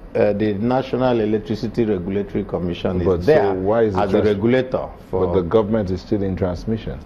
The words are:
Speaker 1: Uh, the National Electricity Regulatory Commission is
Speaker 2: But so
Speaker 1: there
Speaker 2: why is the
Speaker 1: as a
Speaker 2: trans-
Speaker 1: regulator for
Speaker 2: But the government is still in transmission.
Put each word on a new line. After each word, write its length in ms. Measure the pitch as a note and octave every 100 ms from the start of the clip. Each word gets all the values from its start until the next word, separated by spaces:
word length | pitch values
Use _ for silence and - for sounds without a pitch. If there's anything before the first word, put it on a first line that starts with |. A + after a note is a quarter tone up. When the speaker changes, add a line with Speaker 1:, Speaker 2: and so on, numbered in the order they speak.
| - A2+
Speaker 1:
Uh, 160 | G#2+
the 220 | G2+ G#2+
National 640 | G2 A#2 C3 B2+ B2 B2+ A#2+
Electricity 640 | G#2+ G#2+ - G#2+ A2+ A2 G#2+
Regulatory 600 | F#2+ F2+ G2 G2 G#2+ G2
Commission 560 | F2 F2+ F2 G2+ F#2
is 40 | F2+
Speaker 2:
But 120 | F2
so 40 | F#2
Speaker 1:
there 280 | D3+ G2+
Speaker 2:
why 280 | F#2+ F#2+ A#2
is 140 | A2 G2
the 40 |
Speaker 1:
as 80 | G2+
a 120 | G2+
Speaker 2:
trans- 60 | G#2
Speaker 1:
regulator 600 | G2+ A#2 B2+ B2+ F2 - - -
for 160 | F#2+ F#2
Speaker 2:
But 60 |
the 80 | F#2+
government 480 | E2+ A2 G2+ A2 F#2+
is 80 | F2+
still 220 | - G#2+
in 140 | G2 F2+
transmission. 600 | F#2 F2 - A2 - -